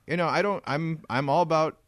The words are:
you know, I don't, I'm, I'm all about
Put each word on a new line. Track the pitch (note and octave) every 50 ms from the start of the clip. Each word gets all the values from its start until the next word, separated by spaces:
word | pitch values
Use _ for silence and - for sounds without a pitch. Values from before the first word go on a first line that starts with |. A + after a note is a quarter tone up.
| _ -
you | D3+ F3
know, | E3+ D#3
I | C3 D#3+
don't, | F#3 G#3 G3 - -
I'm, | - C3+ D3+ E3 D#3+ D#3+ D#3 - -
I'm | A2 B2+ C#3+ C#3
all | C3+ C3+ E3+
about | D#3 D#3+ D#3 D#3 D#3 - - _